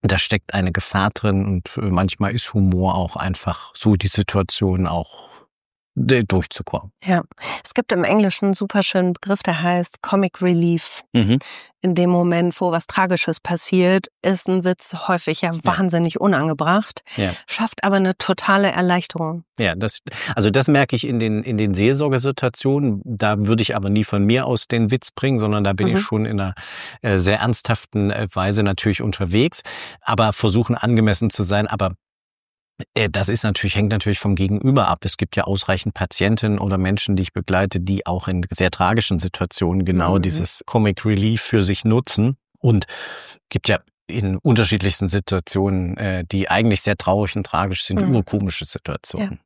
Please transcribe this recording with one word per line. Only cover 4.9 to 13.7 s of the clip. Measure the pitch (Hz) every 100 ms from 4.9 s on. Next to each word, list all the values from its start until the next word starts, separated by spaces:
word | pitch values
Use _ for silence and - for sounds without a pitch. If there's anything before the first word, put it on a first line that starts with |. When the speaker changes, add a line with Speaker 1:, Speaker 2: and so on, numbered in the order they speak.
| 85 80 - - - _ _ _ _ _
Speaker 1:
de-, | - 123 131
durchzukommen. | 104 95 - - - - 101 _
Speaker 2:
Ja. | 185 175 - - - - -
Es |
gibt | - 233
im | 180 -
Englischen | 208 202 - 196
einen |
super | 190 196 208
schönen | 190 190 180
Begriff, | 175 196 196
der | - 165
heißt | 175 180 175 -
Comic | - 202 190 -
Relief. | 185 170 170 170 - - -
Speaker 1:
Mhm. | 120 104 127 - - - _
Speaker 2:
In | 185 175
dem | 175
Moment, | 175 175 170 175 -
wo | 180
was | 170 -
Tragisches | - 190 180 - 160
passiert, | - 170 -